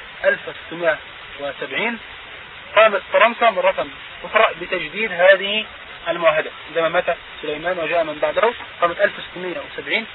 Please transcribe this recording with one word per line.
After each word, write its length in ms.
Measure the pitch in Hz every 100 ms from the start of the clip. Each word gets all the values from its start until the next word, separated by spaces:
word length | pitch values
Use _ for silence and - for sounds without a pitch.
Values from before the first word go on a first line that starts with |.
| - -
ألف 160 | 190 190 -
وستمائة 500 | - - 165 170 151 - - - -
وسبعين 580 | 139 131 139 135 220 226 - - - - - - - -
قامت 260 | 220 196 -
فرنسا 380 | 190 220 233 233
مرة 360 | 185 185 180 147 - - -
أخرى 300 | 175 214 220 160
بتجديد 520 | 175 180 151 190 220
هذه 540 | 170 185 190 196 214 208 - - - 170
المعاهدة 420 | 170 165 156 131 - -
عندما 200 | 160 165
مات 280 | 175 175 170 - -
سليمان 360 | 151 147 165 180
وجاء 260 | 156 170
من 140 | 156 151
بعده، 340 | 151 165 220 240 - -
قامت 200 | 170 170
ألف 120 | 202 -
وستمائة 440 | - 175 180 151 -
وسبعين 340 | - 139 196 220